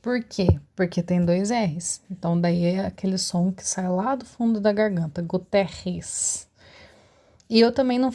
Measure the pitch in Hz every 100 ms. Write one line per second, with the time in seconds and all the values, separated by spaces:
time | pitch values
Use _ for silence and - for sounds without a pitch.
0 | 233 247 233 - 180 156 - - 180 180
1 | 170 180 175 175 202 240 208 156 - -
2 | _ 190 170 170 170 175 170 185 190 -
3 | 190 185 - 175 180 185 - - 185 180
4 | 220 269 233 - 233 220 208 208 214 180
5 | 165 160 170 185 180 202 196 - 185 175
6 | - - - - - _ - - - -
7 | _ _ _ _ _ 226 226 240 254 247
8 | 262